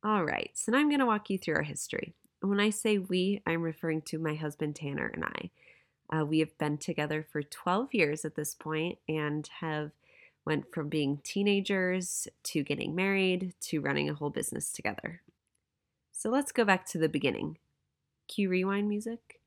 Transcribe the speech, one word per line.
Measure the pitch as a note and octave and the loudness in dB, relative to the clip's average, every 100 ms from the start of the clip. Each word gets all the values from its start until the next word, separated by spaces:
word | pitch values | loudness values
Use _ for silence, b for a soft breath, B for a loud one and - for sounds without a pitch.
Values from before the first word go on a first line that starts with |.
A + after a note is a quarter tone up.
| G#3 | 2
All | G#3+ | 2
right, | D#3+ - - | 2 0 -4
so | - - | -4 2
now | B3 | 4
I'm | D4+ | 4
gonna | D4 B3+ | 4 4
walk | G#3+ G#3 | 2 0
you | F#3+ | -4
through | - | 0
our | D#3 | 0
history. | D3+ - - - - - _ _ | 0 -4 -6 -6 -6 -12 _ _
When | G3 G3+ | 0 4
I | G#3+ | 4
say | G#3 A3 G#3 | 2 2 2
we, | F#3+ F#3 F3+ G3+ - | 2 2 2 0 0
I'm | E3 | 0
referring | E3 D#3 E3 D#3 | 0 -2 -2 -2
to | D#3 D#3+ | -2 -4
my | D#3+ | -2
husband | D#3 D#3 D3 D3+ D3 | -2 -4 -2 -4 -4
Tanner | D3 C#3+ A#1+ | -6 -2 -4
and | - | -2
I. | - - F3 b b b b b _ | -6 -6 -10 b b b b b _
Uh, | D#3+ D3+ | -2 2
we | D#3 | 2
have | D#3 _ | 2 _
been | D3+ D3 | -2 -2
together | - D#3+ D3+ D#3 D#3 | -2 -2 -2 -2 -4
for | D#3 | -6
twelve | C#3+ - - F#3 C4+ | -6 -6 0 0 0
years | A3+ D#3 D3+ | 2 2 2
at | D#3 | -4
this | - D3+ | -4 -6
point | - - D#3 E3 - - | -6 -4 -2 -2 -4 -4
and | D#3 D3+ D3+ D3 - | -2 0 -2 -6 -6
have | E3 D3+ D3+ - b b b b | -4 -4 -4 -10 b b b b
went | - D3+ - | -2 -2 -2
from | - D3+ | -6 -2
being | D#3 C#3 C#3+ | 0 0 0
teenagers | - - G3+ G3+ F#3+ G3 F#3 F#3 F3+ - - _ | -2 0 2 2 2 2 2 0 -2 -6 -8 _
to | - D#3+ | -4 -2
getting | C#3+ C#3+ - | 0 -2 -2
married | E3 F#3+ G3 F#3+ F#3 F#3 - | 0 2 4 4 2 -2 -6
to | - D#3 | -4 -2
running | C#3+ C#3+ D3 | 0 2 0
a | |
whole | D3 D3 | 0 -4
business | - - - - | -2 -4 -4 -6
together. | - - - - E3+ _ _ _ _ _ _ _ _ _ | -4 -4 -4 -8 -10 _ _ _ _ _ _ _ _ _
So | - A3 | -8 0
let's | B3+ C#4 | 0 0
go | - G#3+ | 2 4
back | F#3 - | 4 2
to | E3+ | 2
the | D#3+ | 2
beginning. | D3+ C3+ - D3+ D#3 _ _ _ _ _ _ _ | 2 0 0 -4 -8 _ _ _ _ _ _ _
Cue | - G3 | -2 0
rewind | F#3 F#3 G3 G#3 | 2 2 0 0
music. | G#3 A3 A#3 _ - | -2 -4 -10 _ -20